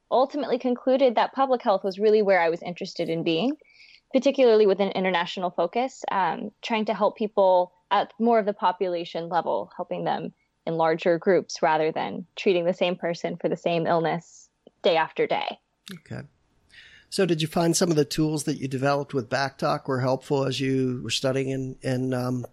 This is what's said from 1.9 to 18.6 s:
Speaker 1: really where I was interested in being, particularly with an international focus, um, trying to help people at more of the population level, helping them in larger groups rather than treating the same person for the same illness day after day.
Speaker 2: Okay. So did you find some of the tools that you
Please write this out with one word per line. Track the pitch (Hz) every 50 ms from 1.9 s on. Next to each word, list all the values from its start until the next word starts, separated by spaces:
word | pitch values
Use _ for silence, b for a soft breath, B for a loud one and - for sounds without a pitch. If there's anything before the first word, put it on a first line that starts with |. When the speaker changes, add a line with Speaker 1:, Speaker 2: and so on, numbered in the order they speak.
| 185 190
Speaker 1:
really | 208 220 214 220 214
where | 190 196 180
I | 170 165
was | 165 175 -
interested | 143 139 - 190 190 - - 170 165
in | 165 165 160
being, | 170 165 160 185 254 302 - b b b b b b b b b b -
particularly | 262 247 285 277 277 262 240 220 214 214
with | 196 190 185
an | 202 196 -
international | - 185 185 185 170 175 180 - - 180 175
focus, | - - 170 175 - 233 254 269 - - - -
um, | - 196 185 165 156 - - 208 - _ -
trying | - 240 214 214
to | 214 220
help | 185 208 196 - -
people | 226 208 - - 196 190 185 180 180 180 _ _ _ -
at | - 208 175 - - -
more | 226 233 233 226
of | 208
the | 202 202
population | - - 180 185 - 196 185 175 170 170 175 - 165 170 170
level, | 180 175 - - 143 - - 185 -
helping | - 180 - 185 175 170
them | 160 151 139 - - - _ _ _ _ _ -
in | - 165
larger | 165 165 160 160 170 - 185 170 165
groups | - 208 190 160 127 - - - -
rather | 165 156 156 156 160 -
than | 147 135 - - - 185 _ -
treating | - - 220 185 175 170
the | 170 185
same | - 190 175 185
person | - - 170 170 - - 170 175
for | 170 - 170
the | 165
same | 170 - 175 170 170 165
illness | - 175 170 165 160 156 170 - - - - - _ _ _ _ - _ _ -
day | 202 170
after | 160 156 156 - - 156
day. | 139 - - - - - - _ _ _ _ - - 190
Speaker 2:
Okay. | 165 _ - 123 - 139 - _ _ _ _ _ _ _ _ B B B B B B B B
So | - - 196
did | 170 170 156
you | 156 151
find | - 180 170 165 165
some | - 190 170
of | 165
the | 151 147
tools | 147 - - 156 156 156 151 143
that | - 143
you | -